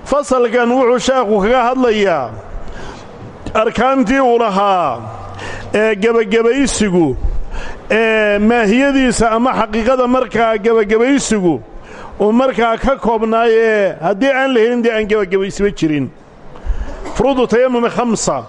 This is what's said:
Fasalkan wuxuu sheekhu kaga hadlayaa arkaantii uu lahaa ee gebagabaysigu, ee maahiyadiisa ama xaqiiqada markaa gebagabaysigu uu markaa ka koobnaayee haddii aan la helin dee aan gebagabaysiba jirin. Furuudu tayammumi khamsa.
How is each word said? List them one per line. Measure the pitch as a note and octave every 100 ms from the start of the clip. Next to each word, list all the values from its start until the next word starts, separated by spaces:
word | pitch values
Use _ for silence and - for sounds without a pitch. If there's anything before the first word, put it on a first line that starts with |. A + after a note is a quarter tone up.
Fasalkan | - C#4+ C#4+ B3+ A#3+ A#3+ A#3+
wuxuu | B3+ A#3+ B3
sheekhu | - C4 G#3 G#3+
kaga | G3 B3+
hadlayaa | A#3 C4 B3 G#3+ G3 D#3+ A#2 F#2 - - - - - - - - - - -
arkaantii | G#3+ A3+ G3+ B3+ C4+ G#3+ C4+
uu | C4 A#3
lahaa | A3+ F#3+ G3+ F#3 D3+ A#2 A2 A2+ - - - - -
ee | G#3 A3
gebagabaysigu, | G#3 A3+ A#3 G#3+ A3+ A3+ C4+ C#4 - G#3 F3 D#3 B2 - - - - - - -
ee | G#3+ A3+ A3 G#3+ G#3
maahiyadiisa | G#3+ A#3+ G#3 A#3+ C#4 C4+ B3+ - A3+
ama | A3 B3+
xaqiiqada | G3+ G#3+ G#3+ A3+ C4 B3
markaa | B3+ A#3+ G#3+ A3+ A3
gebagabaysigu | G#3+ A3+ G#3 A3 B3 C#4 - G#3+ F3+ C3+ - - - - - -
uu | G#3
markaa | A#3 C4 G#3 A#3 A3+
ka | A#3+ C4+
koobnaayee | G3+ A3+ A3 A3+ A#3 A3+ A3+ G#3+ F#3+ -
haddii | E3 G3+ C4+
aan | C4 C4+
la | B3
helin | A3+ B3
dee | A#3
aan | A3 G#3+
gebagabaysiba | G#3+ F#3+ F#3+ G3 - G3+
jirin. | G3+ D#3+ D3 B2+ - - - - - - - - - -
Furuudu | - B3+ C4 A#3
tayammumi | A3 B3+ A#3+ A#3
khamsa. | D#3+ A#3+ G#3+ - C#3